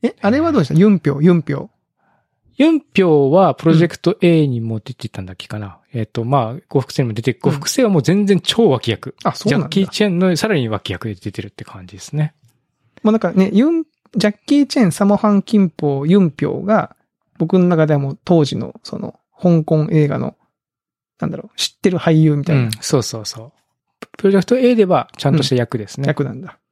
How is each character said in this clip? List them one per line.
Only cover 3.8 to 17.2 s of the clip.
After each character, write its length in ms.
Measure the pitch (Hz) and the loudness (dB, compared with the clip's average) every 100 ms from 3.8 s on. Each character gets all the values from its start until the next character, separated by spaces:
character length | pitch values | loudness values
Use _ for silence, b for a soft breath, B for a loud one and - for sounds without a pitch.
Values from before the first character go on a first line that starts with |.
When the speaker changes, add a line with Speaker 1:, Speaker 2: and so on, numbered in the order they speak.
| 170 | 2
Speaker 2:
ェ 20 | |
ク 100 | - | 0
ト 180 | - - | -4 0
A 260 | 175 165 147 | 2 4 2
に 140 | 120 | -2
も 180 | 113 110 | -6 -8
出 140 | - | -10
て 160 | 123 117 | -14 -12
た 140 | - | -12
ん 20 | 92 | -14
だ 80 | |
っ 20 | 90 | -14
け 120 | - | -14
か 100 | 107 | -12
な。 220 | 101 - _ | -12 -16 _
Speaker 1:
う 40 | 120 | -8
ん。 20 | |
Speaker 2:
え 40 | |
っ 20 | 107 | -6
と、 180 | - | -6
ま 320 | 117 139 113 139 | -2 0 -2 -8
あ、 40 | _ | _
呉 140 | 143 | -4
服 120 | 127 | -4
生 100 | - | -4
に 40 | 127 | -4
も 60 | |
出 100 | 107 | -2
て、 100 | 117 | -4
呉 160 | 120 - | -2 -2
服 200 | 147 143 | -4 -4
生 140 | - | 0
は 60 | 240 | 2
も 100 | 185 | 2
う 20 | |
全 240 | 139 190 202 | 2 0 2
然 120 | 190 | 0
超 300 | - - 226 | 0 2 2
脇 220 | 127 - | 2 -2
役。 240 | 104 - - | -6 -6 -8
Speaker 1:
う 40 | - | -6
ん。 20 | |
あ、 40 | |
そ 160 | - - | -4 -2
う 20 | |
な 60 | 143 | -2
ん 40 | |
だ。 60 | 151 | 0
Speaker 2:
ジ 120 | 196 | -2
ャ 20 | |
ッ 20 | 190 | -2
キ 40 | |
ー・ 20 | |
チ 140 | - 208 | 0 -2
ェ 40 | |
ン 100 | 175 | 0
の 180 | 185 170 | 0 0
さ 100 | 220 | 0
ら 80 | 180 | -2
に 140 | 120 | -2
脇 240 | 107 - | -6 -8
役 140 | 92 113 | -10 -8
で 80 | 98 | -8
出 160 | - | -10
て 100 | - | -10
る 60 | 101 | -14
っ 20 | |
て 120 | - | -14
感 240 | - 101 92 | -20 -18 -20
じ 80 | 95 | -20
で 60 | |
す 120 | - | -10
ね。 220 | 147 151 _ _ _ _ _ _ _ | -4 -4 _ _ _ _ _ _ _
Speaker 1:
も 80 | 220 | 0
う 20 | |
な 60 | 214 | 0
ん 20 | |
か 120 | 180 | 0
ね、 180 | 175 190 | 0 2
ユ 160 | 196 285 | 2 2
ン、 140 | 330 320 _ _ 226 | 0 -6 _ _ -2
ジ 120 | 208 | -2
ャ 40 | |
ッ 40 | 208 - | -4 0
キ 160 | 285 | 2
ー・ 60 | 277 | 2
チ 120 | - | 2
ェ 60 | 208 | 0
ン、 60 | |
サ 140 | - 202 | 2 2
モ 120 | 208 | 2
ハ 140 | 214 | 2
ン・ 100 | 202 | 0
キ 160 | - 214 | 2 0
ン 120 | 185 | 0
ポ 320 | _ 151 139 | _ -4 -2
ー、 40 | 147 | 2
ユ 120 | 196 | 2
ン 120 | 180 | 2
ピ 140 | - 135 | -2 -6
ョ 140 | - | -4
ウ 60 | 190 | -2
が、 300 | 214 - _ _ _ | -2 -2 _ _ _